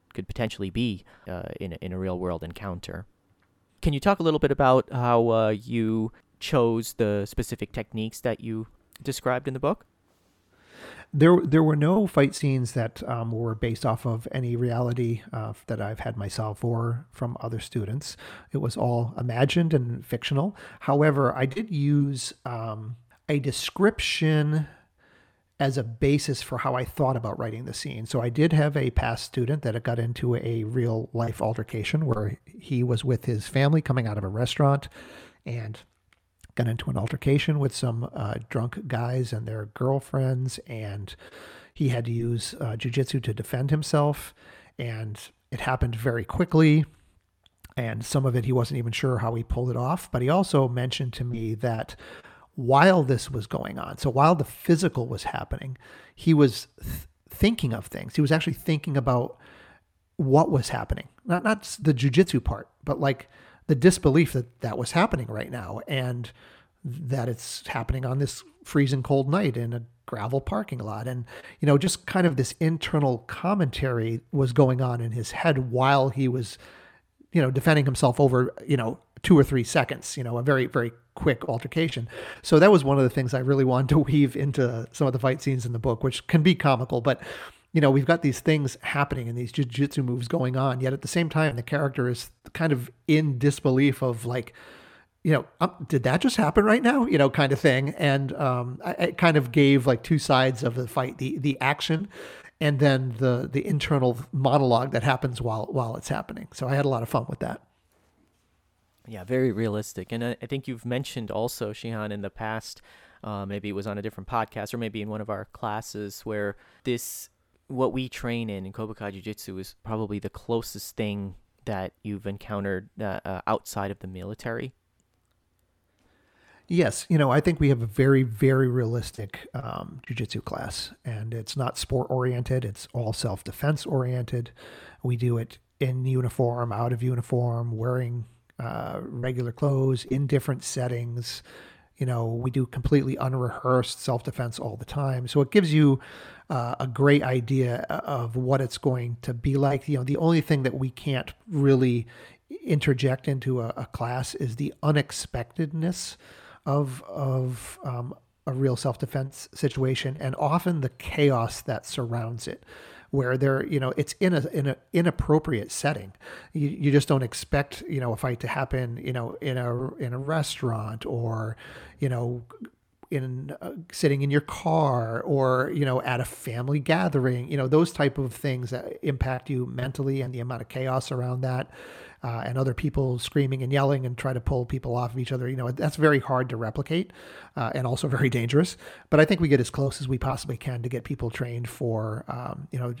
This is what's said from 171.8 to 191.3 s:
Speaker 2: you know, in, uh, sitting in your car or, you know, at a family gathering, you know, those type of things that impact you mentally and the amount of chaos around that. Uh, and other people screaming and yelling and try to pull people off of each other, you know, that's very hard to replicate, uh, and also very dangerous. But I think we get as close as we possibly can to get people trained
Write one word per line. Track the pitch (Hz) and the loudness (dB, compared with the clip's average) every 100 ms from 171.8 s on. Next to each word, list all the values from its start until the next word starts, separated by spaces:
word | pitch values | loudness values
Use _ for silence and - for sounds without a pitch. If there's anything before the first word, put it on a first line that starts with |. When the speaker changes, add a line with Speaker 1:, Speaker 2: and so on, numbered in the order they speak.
| - - | -20 -6
Speaker 2:
you | 139 | -4
know, | 120 120 123 117 - 226 _ _ _ - | -2 -4 -6 -10 -18 -18 _ _ _ -8
in, | 143 131 127 143 - | -6 -4 -8 -10 -12
uh, | - 240 165 | -12 -12 -14
sitting | - 151 139 | 0 2 2
in | 143 | 2
your | 147 | 2
car | - - 170 160 143 120 113 113 | 0 -4 0 2 4 2 -2 -4
or, | - 139 131 127 139 | 0 2 4 2 0
you | 147 139 | 0 0
know, | 127 | 0
at | 127 123 | 0 -2
a | 123 | -4
family | - - 117 131 147 | -8 -8 -6 -2 -2
gathering, | 139 165 180 139 127 123 123 | 2 2 2 2 2 0 -2
you | 143 | -2
know, | 127 | 4
those | 151 170 | 4 4
type | - 143 143 | 2 0 0
of | 131 | -4
things | - 143 127 123 | -4 -4 -4 -6
that | 123 - - | -8 -8 -6
impact | 143 131 131 127 - | -4 -2 -2 -2 -4
you | 131 123 | -4 -4
mentally | 123 135 143 135 135 | -4 -6 -2 -2 -2
and | 127 | -4
the | 127 | -6
amount | 123 123 | -6 -8
of | - | -8
chaos | 131 131 131 - | -4 -2 -2 -2
around | 127 123 127 | -4 -2 -2
that. | 127 127 - - - - - - | -2 -2 -4 -12 -20 -18 -20 -10
Uh, | 120 117 120 | -6 -6 -4
and | 127 | 0
other | 135 | 0
people | 120 147 147 131 123 | 0 -2 0 0 -2
screaming | - 147 135 131 | -2 0 0 0
and | 127 | 0
yelling | 139 139 139 127 | 2 2 2 -2
and | 120 | -4
try | 135 | -4
to | 123 | -4
pull | - 127 120 | -2 -2 -2
people | 131 127 | -6 -2
off | 120 123 | -2 -2
of | 127 | -4
each | 120 | -4
other, | 127 123 | -2 -4
you | 131 | -4
know, | 123 | -4
that's | 127 156 151 | -2 -2 4
very | 156 139 | 4 4
hard | - 127 120 | 2 0 0
to | 113 | -4
replicate, | 110 123 135 165 175 - - - - - | -4 -4 -2 -2 -2 -10 -20 -20 -12 -6
uh, | 117 | -4
and | 135 123 | -2 -2
also | - 127 | -2 0
very | 127 135 | 2 2
dangerous. | 123 117 139 180 - - - - | 2 2 4 2 -2 -18 -20 2
But | 151 | 6
I | 156 | 6
think | 175 | 4
we | 160 | 4
get | 135 | 4
as | 120 | 4
close | - 139 - | 0 -2 -2
as | 131 | -4
we | 127 | -2
possibly | 135 127 - 117 | -2 -4 -6 -8
can | 139 120 | -6 -6
to | 120 | -4
get | 123 - | -6 -6
people | 131 | -6
trained | 120 | -6